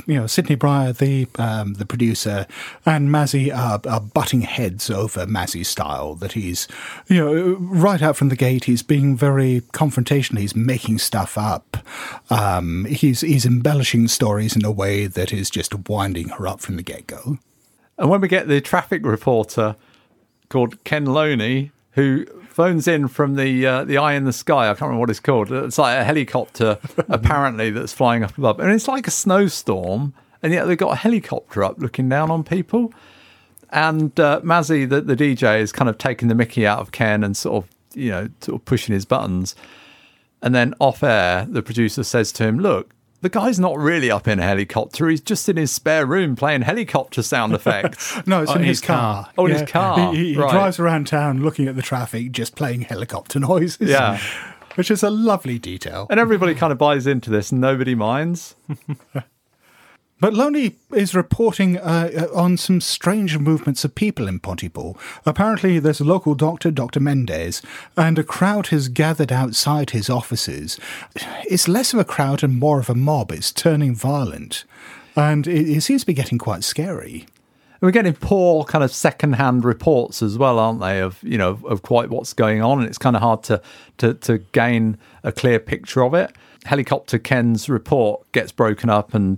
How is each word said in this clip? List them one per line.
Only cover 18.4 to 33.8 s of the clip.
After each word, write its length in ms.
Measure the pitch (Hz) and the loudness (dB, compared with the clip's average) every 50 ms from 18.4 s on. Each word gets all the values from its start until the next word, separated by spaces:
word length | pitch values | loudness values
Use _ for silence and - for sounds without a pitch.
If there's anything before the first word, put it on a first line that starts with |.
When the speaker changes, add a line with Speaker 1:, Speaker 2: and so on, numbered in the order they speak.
| - | 2
Speaker 2:
the 140 | 151 143 143 | 2 0 0
traffic 440 | 135 - - 180 165 - 196 170 - | 2 0 -2 -2 0 -2 -4 -2 0
reporter 720 | 135 110 110 - 135 127 113 110 - - - 110 107 107 - _ _ _ _ _ _ _ _ _ _ _ _ _ | -2 -2 0 2 2 2 2 0 -2 -2 -2 -2 -2 -4 -8 _ _ _ _ _ _ _ _ _ _ _ _ _
called 340 | _ - 135 120 113 - - _ | _ 0 0 0 0 -2 -8 _
Ken 200 | - 156 151 147 | -4 -2 -2 0
Loney, 640 | 135 127 151 156 151 143 117 107 113 127 135 139 143 - _ _ _ _ | 0 2 2 2 2 0 0 0 0 0 -2 -4 -6 -10 _ _ _ _
who 320 | - 139 135 131 147 - - - - - - | 2 2 4 2 0 -2 -6 -12 -20 -20 -6
phones 380 | - - 165 180 180 160 143 175 | 0 2 2 2 2 2 2 2
in 180 | 170 151 143 | 2 2 0
from 280 | 127 - - 147 139 139 | -2 0 0 0 0 0
the, 300 | 139 135 135 131 127 127 | 0 0 2 2 2 2
uh, 180 | 131 127 127 143 | 2 2 0 0
the 120 | 135 143 | 0 2
eye 160 | 139 147 151 143 | 2 2 2 2
in 120 | 139 139 | 2 0
the 80 | 135 123 | 0 -2
sky. 320 | - - - 156 139 120 | -2 0 2 2 4 4
I 80 | 107 104 | 2 2
can't 80 | - | 0
remember 180 | 147 143 123 113 | -2 -2 -2 0
what 80 | 120 120 | 0 0
it's 100 | 110 - | -2 0
called. 280 | - - 139 117 107 - | 0 2 2 2 2 0
It's 280 | 127 131 135 123 117 | -2 -4 -4 -2 0
like 200 | - 147 123 120 | 2 2 4 2
a 60 | 135 117 | 2 2
helicopter, 720 | 107 156 156 135 - - 127 - - - - 117 110 104 - - - - | 2 2 0 0 0 -2 -4 -4 -4 -2 0 2 2 2 0 -4 -6 -4
<laughs> 140 | - 165 | -4 -2
apparently, 640 | - 175 117 107 - 156 143 139 131 117 110 110 113 | 0 0 2 2 2 4 4 2 0 0 0 -2 -2
that's 240 | 104 117 110 113 - | -2 -4 -6 -8 -2
flying 280 | - 135 120 117 117 | 0 2 2 4 2
up 160 | 110 95 - | 0 -2 -4
above. 220 | - 135 117 107 - | 0 0 0 2 2
And 100 | - 180 | 2 2
it's 160 | 208 226 220 | 2 2 0
like 200 | - 262 269 240 | -2 -4 -4 -4
a 40 | - | -4
snowstorm, 1040 | - - - 202 185 196 202 180 - - - - 104 92 90 87 95 110 143 143 - _ _ _ _ _ - | -6 -2 0 2 4 4 4 2 0 -4 -4 -4 -4 -2 -2 -4 -4 -4 -4 -6 -8 _ _ _ _ _ -2
and 80 | 160 | -2
yet 140 | 170 180 - | 0 0 0
they've 120 | 170 180 | 0 0
got 140 | 165 190 - | 0 0 0
a 60 | - | 0
helicopter 640 | 123 - 220 240 208 - - - - - _ - 101 98 | 0 0 0 0 0 -2 -4 -8 -10 -10 _ -2 -2 -2
up 160 | 95 92 - | -2 -2 -4
looking 300 | - 120 - - 131 127 | -6 -6 -2 -2 0 0
down 200 | 131 143 156 156 | 2 2 0 0
on 120 | 165 165 151 | 0 -2 -2
people. 500 | - 165 190 175 - - 233 240 226 - - - - - - - - _ _ _ _ _ - - _ | -2 -2 -4 -2 0 0 0 0 -2 -4 -12 -20 -20 -20 -20 -20 -20 _ _ _ _ _ -20 -16 _
And, 480 | - 151 | -2 0